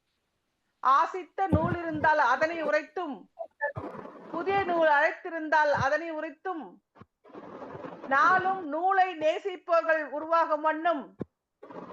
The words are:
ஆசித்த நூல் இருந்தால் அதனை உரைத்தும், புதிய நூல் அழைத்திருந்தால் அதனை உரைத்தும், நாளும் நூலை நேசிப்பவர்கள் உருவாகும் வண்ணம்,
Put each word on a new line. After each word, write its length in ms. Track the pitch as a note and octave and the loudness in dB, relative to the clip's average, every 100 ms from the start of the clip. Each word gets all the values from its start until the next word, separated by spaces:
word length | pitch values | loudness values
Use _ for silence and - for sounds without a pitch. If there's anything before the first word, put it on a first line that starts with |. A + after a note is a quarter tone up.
| _ _ _ _ _ _ _ _ B3+ | _ _ _ _ _ _ _ _ 2
ஆசித்த 600 | C#4 E4 F#4 E4 - F#4+ | 4 2 -4 -10 -4 0
நூல் 280 | D#4+ E4+ E4+ | 2 0 -2
இருந்தால் 400 | E4 D#4 D#4 D4+ | -4 0 2 4
அதனை 460 | B3 C4+ D#4+ E4+ | 4 2 0 -2
உரைத்தும், 600 | D4+ D4+ D4+ - E4+ G#3+ - - E5 _ C#5+ - - - - - - | 0 0 -2 -6 -6 -8 -14 -16 -16 _ -6 -4 -10 -12 -14 -16 -10
புதிய 340 | D#4+ F4 G4 | -6 0 0
நூல் 240 | F#4 E4+ D#4+ | 2 2 4
அழைத்திருந்தால் 840 | C#4+ D#4+ E4+ F4+ E4 D#4 D#4 D4+ | 6 4 0 -8 -8 0 2 4
அதனை 420 | C4+ B3+ D4+ E4+ | 2 2 0 -2
உரைத்தும், 600 | D#4 D#4+ D4+ F#4+ E4+ G3+ - _ _ - _ - - - - - - - - - | -6 -8 -8 -8 -8 -10 -16 _ _ -20 _ -20 -18 -16 -14 -14 -14 -14 -14 -2
நாளும் 600 | C4+ D#4+ F#4 F#4 F#4+ D#4+ | 2 4 4 2 -2 -4
நூலை 500 | D4+ F#4 G4 F#4 E4 | -2 2 4 2 2
நேசிப்பவர்கள் 840 | D#4 F4+ G4 F4+ - E4 D#4+ D#4+ | 0 0 -4 -8 0 2 4 0
உருவாகும் 560 | D4 C#4 D#4 E4 D#4+ D4+ | 0 -6 0 2 2 0
வண்ணம், 560 | D#4 D#4 E4+ D#4 F#3+ - - _ _ _ - - - | 0 0 0 -2 -4 -12 -14 _ _ _ -18 -16 -14